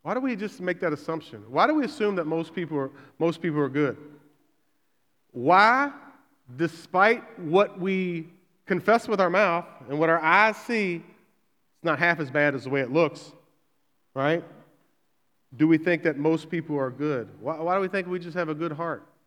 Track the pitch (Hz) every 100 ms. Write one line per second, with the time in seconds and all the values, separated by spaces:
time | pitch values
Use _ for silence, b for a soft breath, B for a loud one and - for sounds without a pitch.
0 | 151 226 262 220 208 - 180 175 175 147
1 | - 160 - 110 107 135 233 311 226 -
2 | 208 190 151 165 160 - 165 151 135 B
3 | B _ 165 165 175 147 139 139 143 107
4 | - - _ _ _ _ _ _ _ _
5 | _ _ _ 123 127 185 214 254 285 285
6 | - - _ _ - 123 165 - - 180
7 | 208 240 - - 165 180 202 - 185 190
8 | 185 170 160 _ _ _ - 185 190 226
9 | - 202 180 180 196 170 170 - 127 147
10 | 160 165 160 185 220 208 - 233 190 170
11 | - _ _ _ _ _ _ _ 170 143
12 | 170 170 139 147 147 135 131 139 123 147
13 | 156 - - - _ _ _ _ _ _
14 | _ 135 139 165 - - - _ _ _
15 | _ _ _ _ _ 123 156 160 170 165
16 | 165 139 151 160 - 165 156 147 131 123
17 | 151 131 107 - 113 156 165 190 190 196
18 | 180 180 170 165 165 151 170 151 170 143
19 | - _